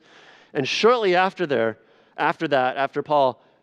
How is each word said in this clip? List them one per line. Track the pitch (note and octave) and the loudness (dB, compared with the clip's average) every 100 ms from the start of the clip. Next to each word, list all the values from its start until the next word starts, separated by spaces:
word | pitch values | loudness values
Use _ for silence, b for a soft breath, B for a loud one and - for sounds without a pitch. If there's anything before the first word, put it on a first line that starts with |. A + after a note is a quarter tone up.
| b b b b b | b b b b b
And | - C3+ | -6 -4
shortly | - G#3+ B3 G#3 F3 | 0 2 2 2 2
after | F#3+ - E3+ | 0 -2 -2
there, | B2+ A2+ G#2+ b b b - | 0 -2 -4 b b b -4
after | D3 E3+ E3 | -2 -2 0
that, | C#3 B2+ C3+ | 0 0 -2
after | C3+ D3 | -4 -4
Paul | C#3+ D3 C3 A#2+ b b | -2 2 2 0 b b